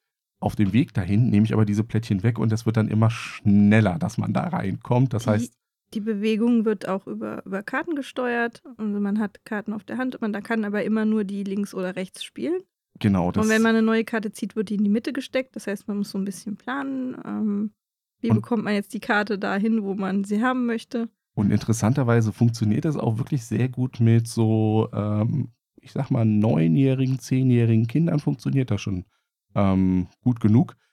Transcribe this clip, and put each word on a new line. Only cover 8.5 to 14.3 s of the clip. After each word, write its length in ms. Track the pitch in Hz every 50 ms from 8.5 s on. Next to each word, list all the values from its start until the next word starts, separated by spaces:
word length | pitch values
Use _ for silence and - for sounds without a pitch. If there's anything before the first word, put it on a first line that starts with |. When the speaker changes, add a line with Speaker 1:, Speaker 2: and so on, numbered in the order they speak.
| - - - 294 240
Speaker 2:
Also 240 | - 214 208 202 202
man 180 | 202 202 202 214
hat 260 | 214 196 - - -
Karten 260 | - 220 202 208 214
auf 120 | 208 214 -
der 120 | - 220
Hand, 240 | 240 254 254 247 -
man 140 | 233 208 202
da 80 | 202
kann 240 | 196 - 233 220 208
aber 180 | 208 202 208 -
immer 220 | 202 220 220 214
nur 180 | 214 214 220 208
die 200 | 190 202 196 196
links 280 | 196 190 202 202 -
oder 240 | - 190 180 185 180
rechts 280 | 185 190 - - - -
spielen. 360 | - - - 233 277 349 370 - _ _ _ _ _ - -
Speaker 1:
Genau, 340 | - 107 - - - -
das 140 | - 208 214
Speaker 2:
Und 40 | 220
wenn 120 | 220 220
man 120 | 226 226 226
eine 120 | 226 220
neue 180 | 220 226 226 226
Karte 280 | - 233 220 208 208